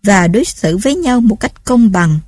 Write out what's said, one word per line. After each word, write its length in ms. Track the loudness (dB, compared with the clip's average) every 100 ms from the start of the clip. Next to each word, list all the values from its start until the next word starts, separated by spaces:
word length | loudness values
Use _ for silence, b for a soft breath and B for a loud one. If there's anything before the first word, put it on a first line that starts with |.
và 260 | 2 2 2
đối 160 | 0
xử 340 | -2 -4 -4 -2
với 160 | -2
nhau 260 | -2 0 2
một 200 | 0 0
cách 240 | -6 -10
công 280 | -2 2 2
bằng. 260 | 2 0 -2